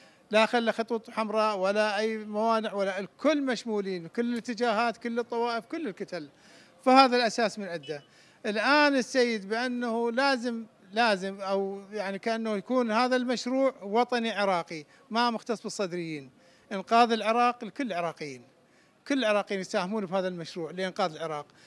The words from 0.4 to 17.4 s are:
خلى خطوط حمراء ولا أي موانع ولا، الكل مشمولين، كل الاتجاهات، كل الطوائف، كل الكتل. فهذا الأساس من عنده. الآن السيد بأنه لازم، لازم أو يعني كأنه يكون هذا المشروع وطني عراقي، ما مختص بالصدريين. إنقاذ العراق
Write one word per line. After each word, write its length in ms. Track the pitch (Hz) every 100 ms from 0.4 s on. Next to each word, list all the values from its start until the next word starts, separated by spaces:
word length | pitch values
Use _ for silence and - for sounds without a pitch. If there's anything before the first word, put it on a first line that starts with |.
| 220
خلى 260 | 240 226
خطوط 380 | 214 220 233 226
حمراء 480 | 220 220 214 214 202
ولا 400 | 190 208 214 202
أي 200 | 220 220
موانع 560 | 214 208 226 226 214
ولا، 260 | 202 196 190
الكل 420 | 190 - 277 311
مشمولين، 680 | 269 233 233 208 196 185 165
كل 260 | - 240
الاتجاهات، 640 | 240 226 214 240 214 233 220
كل 220 | 240 233
الطوائف، 460 | 233 240 240 233 -
كل 220 | 330 294
الكتل. 420 | 175 196 175 143 - - - - -
فهذا 340 | - 254 269 247
الأساس 440 | 233 - 220 -
من 80 | 196
عنده. 360 | 170 139 147 - - - _ 226
الآن 500 | 214 220 294 294 269
السيد 540 | 220 262 240 220 190
بأنه 640 | 226 254 247 240 226 233
لازم، 540 | 233 277 262 240 233 220 _ 190
لازم 500 | 208 240 196 190 196
أو 400 | 196 196 196 196 196
يعني 280 | 208 190 196
كأنه 360 | 233 226 226 208
يكون 360 | - 254 233
هذا 240 | 214 254 254
المشروع 580 | 247 240 247 262 269 -
وطني 500 | 196 214 247 247 226
عراقي، 540 | 196 202 180 165 165 147 - _
ما 200 | 220 240
مختص 320 | 226 - 214
بالصدريين. 680 | 214 - 190 175 165 151 131 - - _ _
إنقاذ 400 | 196 185 233 240
العراق 520 | 226 208 226